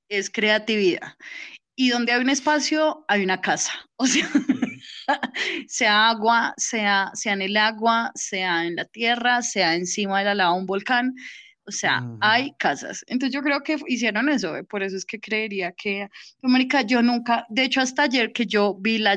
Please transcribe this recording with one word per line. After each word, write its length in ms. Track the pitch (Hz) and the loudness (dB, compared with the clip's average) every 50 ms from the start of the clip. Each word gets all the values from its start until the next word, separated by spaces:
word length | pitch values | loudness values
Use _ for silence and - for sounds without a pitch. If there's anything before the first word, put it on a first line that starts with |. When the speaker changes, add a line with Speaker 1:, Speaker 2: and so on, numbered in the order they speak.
| _ _ | _ _
Speaker 1:
es 220 | 208 202 196 - | -4 -4 -4 -4
creatividad. 840 | - - 214 214 214 214 214 233 220 214 202 180 - - - - - _ - - - - - - - - _ _ _ | -2 0 2 2 2 2 0 0 0 2 4 2 2 2 -4 -12 -18 _ -18 -18 -16 -16 -16 -16 -18 -20 _ _ _
Y 160 | - 262 247 | 0 2 2
donde 220 | 240 240 233 233 | 2 2 2 2
hay 80 | 240 240 | 2 2
un 100 | 254 262 | 2 2
espacio, 760 | 277 269 - 302 302 302 294 - 311 311 311 311 - - - - | 0 2 2 2 2 2 2 0 0 2 2 2 0 -2 -2 0
hay 160 | 202 202 196 | 0 2 2
una 160 | 190 185 180 | 0 0 0
casa. 320 | - - 151 156 - - - - - | 0 0 0 0 -2 -4 -6 -10 -14
<laughs> 120 | _ _ - | _ _ -2
O 80 | 262 | 0
sea, 220 | 254 - 294 - - - 277 - - - - - - - - - - - - - | 2 2 2 0 2 0 2 2 2 0 0 -2 -4 -6 -10 -18 -18 -18 -8 -2
Speaker 2:
Sí. 600 | - - - - 254 - - - 392 349 330 - - | -2 -2 -2 -2 -6 -6 -6 -4 -4 -4 -6 -8 -8
Speaker 1:
sea 420 | - - 247 214 208 214 220 226 | -4 0 2 4 6 6 6 4
agua, 420 | 233 214 208 226 233 233 233 - - | 4 4 2 4 4 4 2 0 -2
sea, 540 | - - - - 220 208 202 202 196 196 - - | -4 -4 -4 -2 0 2 2 2 2 2 0 -4
sea 180 | - - 220 | -6 -4 -2
en 100 | 202 196 | -2 -2
el 140 | 190 190 208 | -2 0 2
agua, 560 | 214 214 220 226 214 220 233 226 226 233 - - | 2 2 2 0 2 2 2 2 2 0 -2 -6
sea 520 | - - - - 185 185 185 170 165 170 | -8 -8 -6 -4 -4 -2 0 0 0 0
en 100 | 170 175 | -2 -4
la 80 | - - | -6 -8
tierra, 560 | - - 220 233 233 240 240 233 240 247 240 | -10 -6 -2 0 0 0 2 2 2 2 2
sea 320 | 240 - - 202 185 165 165 | 0 -2 0 0 2 2 2
encima 440 | 175 180 180 - - 208 196 196 196 | 0 -2 -2 -2 -2 -2 0 0 0
de 80 | 196 | 0
la 80 | 208 202 | 0 2
lava 200 | 202 185 175 175 | 2 2 2 2
un 120 | 185 190 | 0 -2
volcán. 480 | 185 196 196 202 - 254 240 247 262 254 254 - - - - - - _ _ _ | -2 -4 -4 -2 0 0 2 2 0 -4 -6 -12 -18 -18 -20 -20 -20 _ _ _
O 40 | - | -12
sea, 300 | 208 - - 170 131 120 | -8 -4 -2 0 0 0
Speaker 2:
Ujú. 160 | 127 120 117 107 | -2 -6 -4 0
Speaker 1:
hay 320 | 202 214 220 240 269 - - - | 2 2 4 2 0 -2 -6 -2
casas. 460 | - 170 143 131 - - 208 - - - | -2 -2 -2 -2 -6 -10 -10 -12 -8 -6
Entonces 260 | 220 254 277 262 262 | -4 -2 -2 -2 -2
yo 80 | 285 | -2
creo 200 | 262 302 285 285 | 0 0 0 0
que 160 | 285 - 311 285 294 - | 0 -2 -4 -4 -4 -4
hicieron 400 | 254 214 233 226 208 214 240 294 | -4 -2 -2 -2 0 0 0 2
eso, 280 | 294 220 185 165 151 | 0 0 -2 -4 -6
¿eh? 80 | 135 - | -8 -8
Por 180 | - - 202 | -8 -6 -4
eso 140 | 190 196 185 | -4 -4 -6
es 80 | 190 - | -8 -8
que 140 | - - 214 | -10 -12 -12
creería 520 | - - 220 214 220 220 202 190 180 175 | -6 -4 -2 -2 -2 -4 -4 -4 -6 -6
que, 360 | 180 - - 208 196 202 202 202 - - - - - _ | -8 -6 -6 -6 -4 -4 -6 -10 -12 -18 -20 -20 -18 _
pero, 100 | - 254 | 0 2
marica, 300 | 254 254 254 254 294 277 | 2 2 2 2 2 0
yo 200 | 247 202 254 240 | 2 2 2 4
nunca, 440 | 233 240 247 240 233 - 233 226 - - | 4 4 2 0 0 0 0 0 -2 -2
de 160 | 220 262 262 | -2 0 0
hecho, 160 | 269 - 269 | 0 0 0
hasta 220 | 262 254 254 - 285 | 0 0 0 0 0
ayer 280 | 294 233 254 226 226 | 2 2 0 0 0
que 140 | 240 - 240 | -2 -4 -2
yo 300 | 180 208 208 202 208 190 190 | 0 2 2 2 2 0 0
vi 180 | 190 220 226 220 | -2 0 0 2
la 160 | 220 208 196 | 2 2 2